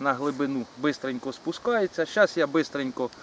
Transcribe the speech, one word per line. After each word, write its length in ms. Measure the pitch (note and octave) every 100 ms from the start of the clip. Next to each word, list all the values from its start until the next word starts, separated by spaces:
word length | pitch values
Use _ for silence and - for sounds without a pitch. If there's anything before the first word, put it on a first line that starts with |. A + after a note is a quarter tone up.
на 140 | C#3
глибину 520 | B2+ D3 C3+ C#3 C3+ A2+ -
бистренько 540 | D3 C3+ C3 B2 C3+
спускається. 760 | - E3 - A#3+ A#3 F#3 - D#3+
Щас 300 | G#3+ G3 E3+
я 100 | D3
бистренько 640 | D#3+ D3 C#3+ C3 B2+ B2 -